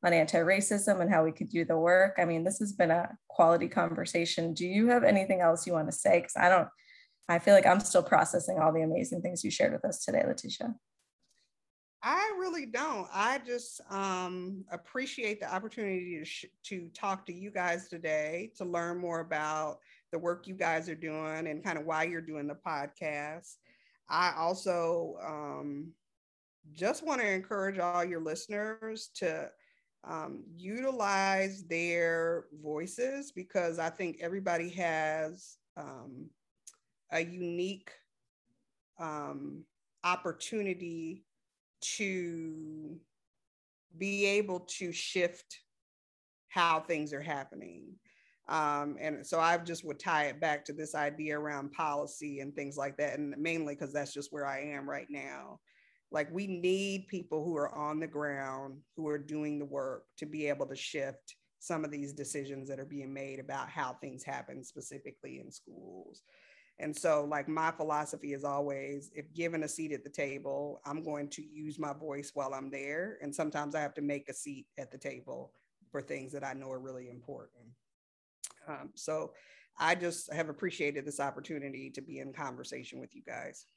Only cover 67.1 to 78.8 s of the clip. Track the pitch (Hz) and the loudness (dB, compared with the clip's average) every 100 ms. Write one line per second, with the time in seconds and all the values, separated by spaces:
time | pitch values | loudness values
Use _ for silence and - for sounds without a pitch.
67.1 | 151 147 147 143 156 160 160 156 151 151 | 2 2 -4 -2 0 0 -2 -2 -2 -2
68.1 | 147 147 139 143 139 143 139 135 143 147 | -8 -8 -6 -4 -2 -2 -4 -6 -10 -12
69.1 | - 151 156 165 165 151 - 156 139 - | -16 -14 -6 -4 -2 -4 -4 -6 -6 -8
70.1 | 143 143 139 139 139 147 143 147 151 160 | -6 -4 -4 -6 -6 -6 -8 -8 -8 -6
71.1 | 147 143 - 151 151 151 151 151 143 156 | -6 -6 -10 -14 -12 -12 -8 -8 -6 -8
72.1 | 139 143 - 135 135 135 135 139 151 185 | -8 -8 -6 -4 -4 -8 -8 -6 -4 -6
73.1 | 214 147 143 156 151 147 156 147 147 147 | -6 -10 -4 -2 -2 -4 -2 -4 -2 -4
74.1 | 143 143 131 - 139 - - 127 139 143 | -4 -6 -10 -10 -12 -14 -14 -14 -10 -10
75.1 | 127 123 127 135 _ _ _ _ 143 - | -10 -12 -12 -12 _ _ _ _ -10 -8
76.1 | 143 135 143 139 135 135 131 131 131 127 | -10 -8 -8 -8 -8 -8 -8 -8 -12 -12
77.1 | 123 120 131 - 120 117 123 _ _ _ | -16 -12 -14 -14 _ -20 -20 _ _ _
78.1 | _ _ _ - - - 143 | _ _ _ -16 -16 -12 -12